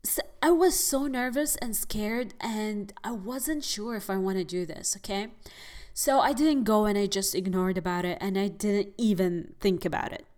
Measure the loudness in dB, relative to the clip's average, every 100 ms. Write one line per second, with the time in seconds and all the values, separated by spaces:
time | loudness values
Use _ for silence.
0 | -2 -4 -6 2 4 6 6 4 0 0
1 | 0 0 0 0 0 -2 -2 -4 -2 -2
2 | 0 -2 -4 -6 -6 -2 -2 -4 -8 -8
3 | -8 -6 -6 -4 -2 -2 -4 -6 -4 -6
4 | -2 -2 0 0 -2 -4 -6 -6 -6 -6
5 | -4 -6 -6 -12 -20 -18 -18 -16 -12 -2
6 | 4 4 4 4 4 4 4 4 4 2
7 | 2 0 0 -2 0 0 2 0 -2 -2
8 | -2 -4 -2 0 0 0 0 2 0 0
9 | 2 4 2 0 -6 0 0 2 -2 -2
10 | -4 -8 -16